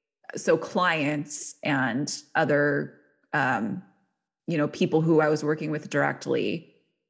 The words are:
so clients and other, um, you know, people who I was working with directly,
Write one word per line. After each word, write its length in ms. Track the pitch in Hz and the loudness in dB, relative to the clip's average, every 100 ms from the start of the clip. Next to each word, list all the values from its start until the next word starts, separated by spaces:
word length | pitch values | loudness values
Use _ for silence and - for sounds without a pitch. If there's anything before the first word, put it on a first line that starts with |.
| _ _ - - | _ _ -14 -4
so 200 | - 165 | 2 2
clients 1000 | - 190 180 160 143 151 151 - - - | 0 0 0 2 0 -2 -4 -8 -10 -6
and 500 | - 143 131 117 - - - - | -2 0 0 0 -4 -6 -6 0
other, 580 | 156 147 147 143 143 - _ _ _ | 2 4 2 0 -4 -10 _ _ _
um, 500 | 151 131 120 107 127 - _ _ _ _ _ - | -2 0 0 -2 -6 -12 _ _ _ _ _ -4
you 100 | 165 | -2
know, 100 | 147 | -2
people 320 | - 180 151 | 0 0 2
who 200 | 160 160 | 4 4
I 80 | 151 | 4
was 140 | 151 | 2
working 260 | 147 156 151 | 0 -2 -4
with 200 | 151 - | -6 -4
directly, 840 | 143 143 - - - 101 156 - _ _ _ _ | 0 0 -2 -2 0 0 -4 -8 _ _ _ _